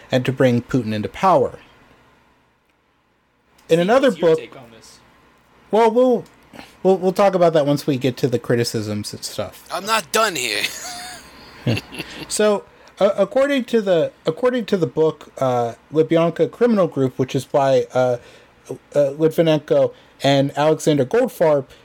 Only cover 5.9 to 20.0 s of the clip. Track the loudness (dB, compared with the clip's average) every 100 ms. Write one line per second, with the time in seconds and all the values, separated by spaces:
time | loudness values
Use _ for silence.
5.9 | 4 2 2 -4 _ _ -20 -20 _ 0
6.9 | 2 0 2 2 4 2 2 2 0 0
7.9 | -2 -2 -2 -2 -2 -2 -2 0 -4 -6
8.9 | -6 -8 -10 -12 -10 -12 -14 -12 -10 -2
9.9 | -4 -2 -2 0 -2 -4 -4 -6 -10 -14
10.9 | -14 -16 -18 -20 -20 -20 -10 -4 -4 -6
11.9 | -16 -16 -16 -8 -2 0 0 -4 _ -14
12.9 | -2 0 0 -2 0 0 0 -2 -2 0
13.9 | 0 0 -4 -6 -2 -2 -2 -2 -2 -2
14.9 | 0 -2 -2 -10 -6 -2 -2 -4 -6 _
15.9 | 0 2 2 0 0 -4 0 0 2 0
16.9 | 0 -2 -2 -4 -4 -2 0 2 2 0
17.9 | 0 0 -2 -8 -20 _ _ -16 -16 -6
18.9 | 0 0 0 0 2 2 2 2 2 0
19.9 | -2